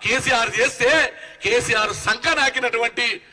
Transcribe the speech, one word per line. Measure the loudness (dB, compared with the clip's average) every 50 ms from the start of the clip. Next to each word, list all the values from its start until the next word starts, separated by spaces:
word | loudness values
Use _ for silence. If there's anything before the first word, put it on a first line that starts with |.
| -4
కేసీఆర్ | -2 -2 0 0 2 2 2 0 0 0 0
చేస్తే | 0 0 0 0 2 4 4 4 2 0 -2 -8 -18 -20 -14 -8 -2
కేసీఆర్ | 0 0 0 2 0 0 0 0 0 -2
సంఖ | -4 -2 -2 -2 0 0 0 0
నాకినటువంటి | 2 0 0 0 0 -2 -2 0 0 -2 -2 -2 -2 -2 -2 -4 -6 -10 -16